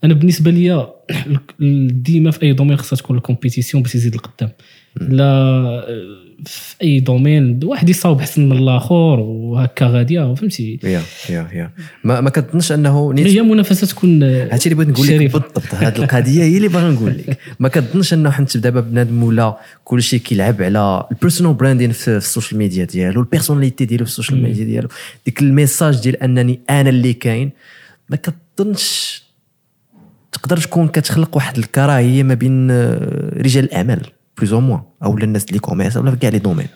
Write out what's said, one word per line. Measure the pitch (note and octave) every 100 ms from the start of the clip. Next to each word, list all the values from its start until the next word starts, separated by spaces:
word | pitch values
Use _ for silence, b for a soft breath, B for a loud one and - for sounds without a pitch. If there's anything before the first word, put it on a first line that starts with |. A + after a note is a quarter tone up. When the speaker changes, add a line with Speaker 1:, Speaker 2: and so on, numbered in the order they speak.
Speaker 1:
انا | D#3
بالنسبه | D#3 E3+ D3+ D#3
ليا، | F3 F3+ F3 B2 - _
<clears throat> | D3+ C#3 C#3+ - -
ال-، | C#3+ C#3+ C3 B2+
ديما | B2 E3 D#3+
في | D#3
اي | D3+
دومين | C3+ C#3+ C#3
خصها | - -
تكون | - B2
الكومبيتيسيون | - B2 C3 A#2+ B2+ C#3+
باش | A#2+
يزيد | B2+ A#2+ A2+
لقدام. | - - A2 - b b b -
Speaker 2:
مم. | -
Speaker 1:
لا، | C3
آه، | C#3 C3+ C3+ C3 B2 A#2+ A2+ A2+ F#2 G2+ F2+ _
في | D3 - - -
اي | F3+ C#3
دومين | B2+ B2+ C#3 D3+ C3 A#2+
واحد | D#3 C4+ E3+
يصاوب | F3+ F3 D3
احسن | D3 - C#3+
من | B2+
الاخر | C3 B2+ - F3 E3 C3
وهكا | A2 A2+ A#2 A#2+ B2+ - B2+
غاديه، | A#2+ A#2+ E3+ C#3
فهمتي؟ | C3 G#3+ - A2 G#2+
Speaker 2:
يا، | - F#2 E2 - -
يا، | E2+ E2
يا. | F2 E2 - B B
ما، | A2 A#2+
ما | C3+
كتظنش | D3 C3 E3 E3
انه | D3+ D3 C#3+ D3
نيت- | C3+ E3+
Speaker 1:
هي | G3
منافسه | A#3 G#3+ G3 F#3+ F#3+
تكون، | - F3+ E3
آه، | C3+ C3 A#2+
Speaker 2:
هادشي | A#2+ E3+
اللي | D#3
بغيت | D#3
نقول | B2+ C#3+
لك |
Speaker 1:
شريفة. | D#3 C#3+ D3
Speaker 2:
بالضبط، | - - -
هاد | F2+ G#2+ A2
القضيه | C#3 B2+ A#2 D3
هي | E3 F3+
اللي | G#3
باغا | F3 E3+
نقول | C3+ G#2+ -
لك. | - C3+ -
Speaker 1:
<laughs> | B2+
Speaker 2:
ما | C3
كتظنش | E3 B2 F3 F#3
انه | E3 D3+
حنت | C#3 C#3 A#2+
دابا | A#2 B2
بنادم | A#2 A#2 A#2+ A#2+
ولا | A#2 A2+ A2+ G#2+ B B
كلشي | - B2 A#2 B2
كيلعب | - G#2 G2 G#2
على | F#2 G#2 G2+ F#2+ -
البيرسونال | A#2 F3+ E3+ F3
براندين | C3 C3 C3 A#2+
في، | A2+
في | - G#2+
السوشيال | - - G#2+ A2
ميديا | G#2 F2+
ديالو، | F2 F2+ F#2 G#2
البيرسوناليتي | B2 D#3+ - D3 C3+ B2+
ديالو | B2 A#2
في | A#2
السوشيال | - - C3+
Speaker 1:
مم. |
Speaker 2:
ميديا | A#2+ A2
ديالو، | A2 A2+ A#2 B B B -
ديك | -
الميساج | C#3+ C3+ D3 - D#3+ C3+
ديال | A#2+ B2
انني | C3 B2+ B2 B2 -
انا | C#3+ C3+
اللي | C3 B2
كاين، | A#2+ B2 A2+ C#3 - B B B B _
ما | C#3+
كتظنش | - - _ - G3+ G3 - - - - _ _ _ _ _ _ _ _ - _ _
تقدر | - - E3+
تكون | D#3 E3+ D#3+
كتخلق | D#3 C#3+ - D#3+ D3+
واحد | B2+ C3
الكراهيه | A#2 - C#3 C#3 A#2+ C3
ما | C3
بين، | B2+ B2 C3 C3
آه، | B2 A#2+ A2+ - - - -
رجال | C3+ B2+
الاعمال | C3 - G2 A2 - _ _ -
بلوز | G#2
او | A2
موان، | C3 A#2 - _
او | G2 G#2+
الناس | A2 G#2+
ديال | G2+ G2
الاي |
كوميرس، | - F2 F#2+ A#2+
او | B2+ B2+
كاع | B2
لي | A2
دومين؟ | G2 E2 C#3